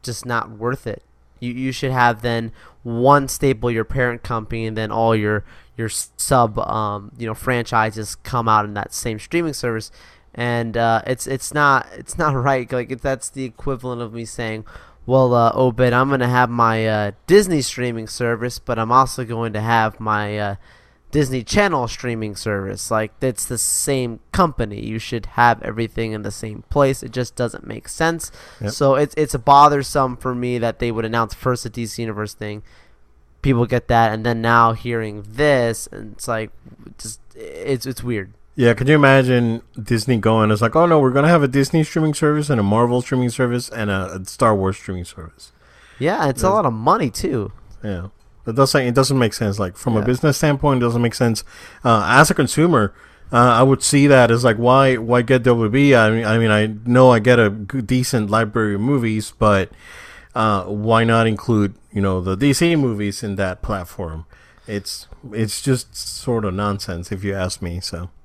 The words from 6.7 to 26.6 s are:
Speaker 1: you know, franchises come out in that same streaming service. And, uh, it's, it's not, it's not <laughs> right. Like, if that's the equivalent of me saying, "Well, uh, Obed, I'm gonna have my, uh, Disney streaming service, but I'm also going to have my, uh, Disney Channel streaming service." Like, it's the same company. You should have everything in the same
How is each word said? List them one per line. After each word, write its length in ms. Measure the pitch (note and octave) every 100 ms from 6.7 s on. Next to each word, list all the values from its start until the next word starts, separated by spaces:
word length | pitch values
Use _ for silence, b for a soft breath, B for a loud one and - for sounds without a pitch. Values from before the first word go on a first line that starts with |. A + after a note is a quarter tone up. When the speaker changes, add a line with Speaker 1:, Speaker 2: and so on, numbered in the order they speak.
| A2 G#2+ G#2 G2+ A#2+
Speaker 1:
you 100 | A#2
know, 60 |
franchises 840 | A2 - B2 A#2 A#2 A2 G#2+ G#2+ -
come 320 | - B2+ A2+
out 160 | G#2+
in 100 | G#2 G#2
that 180 | -
same 260 | - B2 G#2+
streaming 340 | - E3+ E3
service. 380 | C#3+ B2 A2 - b b b b -
And, 420 | A#2+ A#2+ A2+ A2+
uh, 240 | A#2 A2+ -
it's, 200 | C3 -
it's 260 | C3 -
not, 340 | D3+ D3 C3 -
it's 240 | - - -
not 180 | D#3 C3+
<laughs> 0 |
right. 360 | C3 C3 A#2
Like, 200 | B2+ A#2+
if 100 | B2
that's 280 | C#3 C3+ -
the 140 | C#3
equivalent 580 | C3 - - C3 B2+ A#2+
of 120 | A#2
me 120 | A#2 A2+
saying, 400 | - A2+ A2 - B B B -
"Well, 280 | C3 B2+
uh, 180 | A#2+ A#2
Obed, 400 | - B2+ A2+ B2
I'm 160 | A#2+ C3+
gonna 180 | C#3 B2
have 220 | B2 B2
my, 380 | A#2+ A2+ A2 A2
uh, 240 | G#2+ G#2 G#2+ -
Disney 360 | F#3+ F#3+ D#3+
streaming 460 | B2+ - B2 A#2 A2
service, 520 | - A#2+ A2+ B2 -
but 180 | - A2+
I'm 140 | A2+
also 320 | B2+ C3 -
going 300 | A#2 A#2 A#2
to 80 | G#2
have 380 | A2 A#2 A2 -
my, 380 | A2 G#2+ G#2 G#2
uh, 180 | G#2 G2 b b b b _
Disney 320 | D3+ C3+ C3
Channel 440 | A2 G3+ G3+ D3+ A#2
streaming 480 | - B2+ A#2 G#2+ G2
service." 560 | A2+ G2+ F#2+ G2 -
Like, 200 | A2 A2 -
it's 240 | C3 B2 -
the 120 | A#2+
same 600 | - - - C3+ B2 A2+ _
company. 540 | - F3 - A2 G#2 A2
You 140 | A2
should 260 | - A#2+ -
have 360 | - A#2+ A2
everything 480 | A#2 A2 A2+ - A2+
in 100 | G#2+
the 100 | G#2
same 320 | - A2 A2